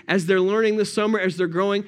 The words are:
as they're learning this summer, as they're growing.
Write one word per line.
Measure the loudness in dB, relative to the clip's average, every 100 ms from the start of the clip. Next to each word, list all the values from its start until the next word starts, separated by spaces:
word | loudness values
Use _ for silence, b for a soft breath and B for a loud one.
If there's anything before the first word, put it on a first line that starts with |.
| B
as | 0 2
they're | 2
learning | 2 2 0 0
this | -2
summer, | -2 0 0
as | -2 -2
they're | -2
growing. | 0 0 -2